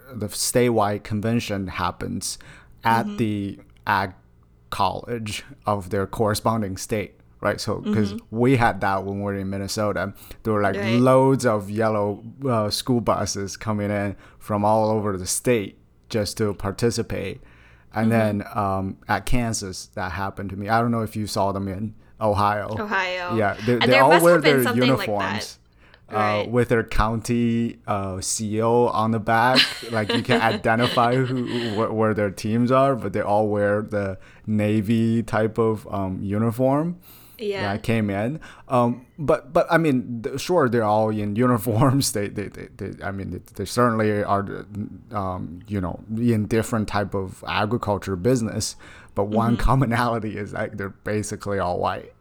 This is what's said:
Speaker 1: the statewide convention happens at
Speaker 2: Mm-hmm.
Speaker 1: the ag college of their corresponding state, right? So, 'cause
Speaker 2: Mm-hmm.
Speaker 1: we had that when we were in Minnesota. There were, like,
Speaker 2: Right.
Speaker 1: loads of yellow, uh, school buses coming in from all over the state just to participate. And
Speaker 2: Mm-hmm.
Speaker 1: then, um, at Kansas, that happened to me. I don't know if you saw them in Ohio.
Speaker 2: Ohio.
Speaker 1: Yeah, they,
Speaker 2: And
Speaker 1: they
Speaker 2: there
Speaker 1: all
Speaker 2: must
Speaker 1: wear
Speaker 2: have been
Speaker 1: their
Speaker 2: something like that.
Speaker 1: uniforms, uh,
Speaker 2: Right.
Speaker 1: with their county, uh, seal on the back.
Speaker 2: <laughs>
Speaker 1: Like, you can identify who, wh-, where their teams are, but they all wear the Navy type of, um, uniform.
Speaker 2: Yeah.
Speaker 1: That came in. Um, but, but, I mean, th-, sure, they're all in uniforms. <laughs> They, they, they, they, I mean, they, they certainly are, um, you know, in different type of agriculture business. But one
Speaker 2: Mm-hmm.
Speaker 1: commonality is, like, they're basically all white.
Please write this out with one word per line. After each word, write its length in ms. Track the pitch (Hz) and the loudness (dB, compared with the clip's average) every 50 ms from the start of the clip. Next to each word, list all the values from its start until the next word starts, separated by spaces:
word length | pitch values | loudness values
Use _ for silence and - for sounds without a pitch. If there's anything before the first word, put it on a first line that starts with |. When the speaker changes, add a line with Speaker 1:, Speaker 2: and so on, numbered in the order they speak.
| - - 127 | -18 -16 -10
Speaker 1:
the 140 | 117 107 101 | -10 -8 -8
statewide 760 | - - - - - 127 120 123 117 110 104 101 104 101 - | -6 -4 -4 0 2 2 2 4 4 2 2 2 0 -4 -6
convention 640 | - 107 104 101 113 117 120 110 - 104 98 98 90 | -6 -4 -2 -2 0 0 0 -2 -2 -4 -4 -4 -6
happens 720 | 87 - 90 87 90 - 98 95 95 95 - - - - - - - - - - - - - | -6 -4 -4 -4 -4 -6 -8 -8 -6 -6 -6 -6 -8 -10 -14 -18 -20 -20 -20 -20 -20 -4 0
at 220 | 117 113 117 - | 2 2 2 2
Speaker 2:
Mm-hmm. 120 | 208 202 - | -2 -2 -2
Speaker 1:
the 420 | 120 107 107 104 101 98 - - - - - - - | -2 -2 -2 -2 -4 -6 -8 -10 -14 -20 -20 -8 -2
ag 280 | - 104 95 98 101 92 - _ _ _ _ _ _ _ _ _ - | 0 0 0 0 -2 -6 -12 _ _ _ _ _ _ _ _ _ -10
college 760 | - - 101 92 92 - - - 120 117 113 107 95 - - - - - - | -4 -2 0 0 -2 -4 -8 -8 -8 -6 -6 -8 -8 -8 -10 -14 -20 -8 -2
of 240 | - 104 101 92 90 | -2 -2 -2 -2 -4
their 180 | 104 101 98 95 | -2 -2 -2 -2
corresponding 720 | - - 113 104 107 - - 117 113 117 107 95 95 98 | -2 0 0 2 2 2 0 0 0 0 -2 -4 -6 -8
state, 380 | - - 120 107 95 - - - - _ _ - - | -6 -4 -4 -4 -4 -6 -10 -18 -20 _ _ -4 -2
right? 160 | 101 98 - | -2 -2 -2
So, 220 | - - 101 90 | -2 -4 -4 -4
'cause 320 | - 104 104 107 104 98 101 | -2 -2 0 0 0 0 -2
Speaker 2:
Mm-hmm. 240 | 127 - - 110 113 120 | -8 -10 -8 -2 2 4
Speaker 1:
we 120 | 127 139 | 4 4
had 260 | 120 120 113 95 98 | 4 4 2 2 0
that 220 | 101 98 98 95 95 | 0 0 0 -2 -2
when 120 | 98 98 101 | -4 -4 -4
we 60 | 101 | -4
were 120 | 101 98 | -4 -4
in 140 | 98 98 95 | -4 -4 -4
Minnesota. 640 | 98 98 98 95 - - 107 104 98 85 90 101 98 - - - - - - | -4 -6 -6 -4 -2 -2 0 0 0 -2 -4 -4 -6 -10 -18 -20 -20 -6 -2
There 100 | 113 110 | 0 2
were, 80 | 104 | 2
like, 160 | 104 98 95 98 | 2 2 0 0
Speaker 2:
Right. 220 | 104 110 117 120 | 0 2 2 4
Speaker 1:
loads 460 | 127 127 131 131 131 135 135 120 113 | 6 6 6 6 6 6 4 4 2
of 240 | 123 110 107 98 95 | 2 2 0 -2 -2
yellow, 540 | 104 107 110 110 110 107 104 104 104 - 113 117 107 - - 135 | -2 0 2 2 2 2 2 0 -2 -4 -8 -14 -14 -8 -4 0
uh, 220 | 120 110 107 104 | 0 0 0 0
school 320 | - - - - 127 120 | -2 -2 0 0 0 2
buses 560 | 104 - 104 87 101 98 - 101 98 95 - - | 2 2 0 0 0 -2 -4 -4 -6 -8 -8 -8
coming 340 | - 110 107 104 101 101 | -4 -4 -2 -2 -2 -2
in 240 | 104 101 101 101 95 - - - - - | -2 -2 -2 -4 -6 -8 -14 -20 -20 -16
from 240 | - - 107 104 104 | -6 -4 -2 0 2
all 240 | 104 107 110 110 107 | 2 4 4 4 2
over 280 | 110 110 101 104 98 92 | 2 0 0 -2 -4 -4
the 100 | 90 90 | -4 -4
state 500 | - - - 131 123 113 98 98 - - _ _ _ _ _ _ | -6 -2 0 2 2 2 0 -4 -8 -16 _ _ _ _ _ _
just 280 | - 113 104 - - - | -4 -2 -2 -2 -2 -2
to 160 | 113 104 104 | -2 -2 -2
participate. 880 | - - 98 95 - - 120 110 - 110 - 98 92 95 95 95 - - - - - - - - - _ - - | -4 -6 -6 -4 0 0 0 0 0 -4 -4 -6 -6 -6 -8 -8 -10 -14 -20 -20 -20 -20 -20 -20 -20 _ -8 -4
And 180 | 107 113 113 | 0 2 2
Speaker 2:
Mm-hmm. 280 | 113 113 110 107 101 101 | 4 4 2 2 0 -2
Speaker 1:
then, 180 | 95 - - 107 | -4 -4 -4 -2
um, 400 | 104 98 95 95 95 95 - - - - | -2 0 0 -2 -2 -4 -8 -10 -4 -2
at 180 | 110 98 95 | -2 -2 2
Kansas, 640 | - 127 123 120 - 110 - 104 95 92 - - - _ | 2 2 2 2 0 -2 -4 -6 -8 -10 -10 -14 -12 _
that 200 | 107 95 92 85 | -8 -6 -6 -6
happened 360 | 95 98 98 - - 104 98 | -6 -6 -6 -6 -8 -10 -10
to 40 | 98 | -8
me. 140 | 98 101 101 | -8 -2 0
I 100 | 110 117 | 2 2
don't 100 | 120 120 | 2 2
know 100 | 117 113 | 0 0
if 140 | 110 107 - | -2 -4 -4
you 120 | 110 104 101 | -6 -6 -4
saw 240 | - 110 98 98 | -2 0 0 0
them 160 | 98 98 98 98 | 0 -2 -4 -4
in 260 | 95 92 110 107 110 - - - - - | -6 -6 -6 -8 -10 -12 -20 -20 -10 -4
Ohio. 460 | 110 107 104 98 104 101 104 104 98 104 110 110 | 0 0 2 4 2 2 2 0 -2 -4 -6 -6
Speaker 2:
Ohio. 560 | 214 208 208 190 185 180 180 180 180 180 - | -4 -4 -2 -2 -2 -2 -4 -6 -4 -2 -2
Speaker 1:
Yeah, 200 | 110 107 101 98 98 107 | 0 0 0 0 -2 0
they, 80 | 110 123 | 0 2
Speaker 2:
And 80 | 117 117 | 2 4
Speaker 1:
they 40 | - | 6
Speaker 2:
there 160 | 127 - - | 6 6 8
Speaker 1:
all 60 | - | 8
Speaker 2:
must 120 | - - 165 | 6 8 8
Speaker 1:
wear 100 | 170 175 | 6 6
Speaker 2:
have 80 | 170 - | 6 6
been 120 | - - | 4 4
Speaker 1:
their 80 | 135 123 | 4 2
Speaker 2:
something 180 | 120 120 120 127 127 | 2 2 2 4 4
like 100 | 135 - | 2 2
that. 60 | 101 | 0
Speaker 1:
uniforms, 540 | - 107 101 98 95 - - - - - - _ _ _ _ _ - - _ _ - | -2 -2 -2 -2 -2 -4 -6 -8 -10 -14 -18 _ _ _ _ _ -20 -20 _ _ -6
uh, 40 | - | -2
Speaker 2:
Right. 360 | 107 107 104 107 104 101 104 | 0 0 2 0 0 -2 0
Speaker 1:
with 180 | 113 123 120 - | 2 2 2 4
their 140 | 123 113 110 | 2 0 0
county, 920 | - - - 107 110 117 113 107 - 120 117 120 117 117 117 117 117 113 - - - | 0 2 2 2 2 0 -2 -2 0 0 2 2 2 2 0 0 -2 -4 -8 -6 -4
uh, 340 | 107 101 98 95 92 92 | -4 -4 -2 -4 -6 -6
seal 680 | 90 - - - 110 104 104 110 110 113 117 120 120 113 - | -6 -4 -4 -4 -4 -4 -2 0 2 4 4 4 4 2 2
on 180 | 104 110 110 | 0 0 0
the 80 | 113 113 | 0 0
back. 400 | 104 113 113 113 117 127 131 127 120 - - | 0 2 2 4 4 4 4 4 2 2 -2
Speaker 2:
<laughs> 160 | - - 113 | -8 -10 -6
Speaker 1:
Like, 220 | 117 110 107 101 233 | -4 -2 -2 0 -2
you 100 | - 110 | -2 0
can 180 | - 123 117 | 2 2 2
identify 720 | 113 113 113 110 - 117 113 113 120 120 - - 117 120 123 | 2 2 0 0 2 2 2 2 2 2 2 2 2 4 4
who, 220 | 131 131 120 131 127 120 117 113 120 117 117 104 | 2 0 0 -2 -2 -2 -2 -2 -2 -2 -2 0
wh-, 180 | 101 113 104 107 | 0 0 0 0
where 200 | 110 110 110 107 | 2 2 2 2
their 180 | 104 104 101 | 2 0 -2
teams 400 | 90 - - 110 107 117 123 117 | -2 -4 -4 -2 2 2 4 4
are, 240 | 131 131 135 139 135 | 4 4 4 4 2
but 180 | 117 98 98 90 | 0 -2 -4 -2
they 80 | 107 | -2
all 260 | 101 - 104 104 110 107 | 0 2 2 2 2 2
wear 340 | 104 104 101 101 101 104 | 2 2 2 2 2 0
the 360 | 107 - 107 101 101 98 95 - - - - - - - | 0 -2 -2 -2 -2 -2 -4 -8 -12 -18 -20 -14 -6 -2
Navy 760 | 107 104 104 104 107 110 101 95 117 113 113 113 113 113 110 | 0 2 2 4 2 2 2 2 2 2 4 2 2 0 0
type 340 | - - 107 110 113 110 - | 0 0 0 0 0 2 2
of, 300 | 113 110 110 104 - - | 2 2 2 0 -4 -6
um, 280 | - 98 98 95 95 92 95 | -6 -4 -4 -4 -4 -4 -4
uniform. 720 | 98 98 104 113 117 110 120 131 131 135 147 156 170 175 175 - - - - - - - - | -2 -2 0 0 0 0 2 2 2 2 2 0 -2 -6 -8 -14 -20 -20 -20 -20 -20 -14 -8
Speaker 2:
Yeah. 340 | 233 208 196 196 185 98 101 | -6 -6 -4 -4 -4 -4 -4
Speaker 1:
That 100 | 107 - | -4 -2
came 260 | - 117 113 107 101 | 0 0 0 0 0
in. 300 | 98 98 107 120 151 160 - - - - - - | -2 -2 -2 -4 -4 -8 -10 -16 -20 -20 -6 -2
Um, 360 | 131 123 120 120 123 120 - - _ - | 2 2 2 2 0 -2 -8 -16 _ -4
but, 340 | 156 131 160 139 - - | 0 0 0 0 -2 0
but, 140 | 156 175 160 - | 0 0 2 2
I 80 | 170 165 | 2 2
mean, 440 | 165 156 135 127 104 127 123 117 107 | 2 2 2 0 -2 -4 -8 -8 -8
th-, 160 | 135 123 135 | -8 -8 -6
sure, 300 | - - 180 180 135 123 | -4 0 2 2 2 4
they're 140 | 110 120 110 104 107 | 2 2 2 4 4
all 140 | 110 110 110 | 2 2 2
in 260 | 107 107 104 104 101 | 0 -2 -2 -2 0
uniforms. 760 | 107 123 123 123 117 - 127 110 107 131 139 127 139 131 - | 2 2 2 2 2 0 0 2 4 4 4 4 2 0 0
<laughs> 40 | - | -2
They, 120 | 107 104 101 - 101 | -4 -4 -4 -6 -8
they, 100 | 98 92 | -8 -8
they, 200 | - 92 92 95 - - | -10 -14 -16 -16 -14 -12
they, 260 | 104 98 98 98 - | -10 -10 -10 -8 -8
I 80 | 98 | -8
mean, 200 | 98 98 95 95 | -8 -6 -8 -8
they, 100 | 92 92 - - - - | -10 -10 -12 -14 -10 -8
they 80 | 101 | -8
certainly 580 | 92 - - 120 123 113 110 110 107 104 104 101 | -4 0 2 2 4 4 2 2 2 2 2 2
are, 220 | 87 101 101 101 95 98 92 - 95 104 101 104 - - 95 - - | 2 0 0 0 -2 -6 -10 -10 -10 -8 -8 -8 -8 -10 -14 -16 -10
um, 480 | 110 104 98 95 92 92 101 - 80 90 98 - | -6 -6 -4 -4 -4 -6 -8 -10 -10 -14 -10 -6
you 140 | 104 101 | -4 -2
know, 180 | 90 85 - - - - 113 | -2 -2 -4 -8 -8 -8 -4
in 300 | 110 120 120 117 110 107 | 0 2 2 2 2 0
different 420 | 95 - 113 107 - - 110 104 95 | 0 0 0 0 0 -2 -2 -2 -2
type 260 | - 104 104 95 - | -2 -2 -2 -2 -4
of 280 | 101 95 95 101 - - - | -6 -6 -6 -10 -12 -8 -4
agriculture 680 | 87 98 104 107 117 117 - 104 104 92 - - 98 | -2 -2 0 0 -2 -2 0 -2 -2 -2 -2 -4 -4
business. 600 | 87 87 117 131 127 110 104 - 110 107 - - - - - - - - - - | 0 2 2 2 2 0 -2 -4 -4 -6 -6 -8 -12 -18 -20 -20 -20 -20 -10 -4
But 100 | - 101 | -4 -2
one 280 | 104 107 110 - - 120 - | 0 0 2 2 2 2 2
Speaker 2:
Mm-hmm. 80 | - 117 | 4 4
Speaker 1:
commonality 640 | 120 135 135 113 117 117 123 120 117 117 107 110 101 98 | 4 4 4 2 2 0 0 0 0 -2 -2 -4 -6 -6
is, 160 | 104 92 92 | -8 -8 -6
like, 240 | - 110 - - 98 | -6 -6 -6 -6 -6
they're 200 | 98 98 - - _ 104 104 | -8 -8 -8 -10 _ -4 -2
basically 440 | 107 104 - 107 98 - 101 101 98 | -2 -2 -4 -6 -8 -6 -4 -2 -2
all 200 | 90 90 90 95 | 0 0 0 0
white. 340 | 92 92 95 104 - - - _ | 0 -2 -2 -4 -8 -12 -20 _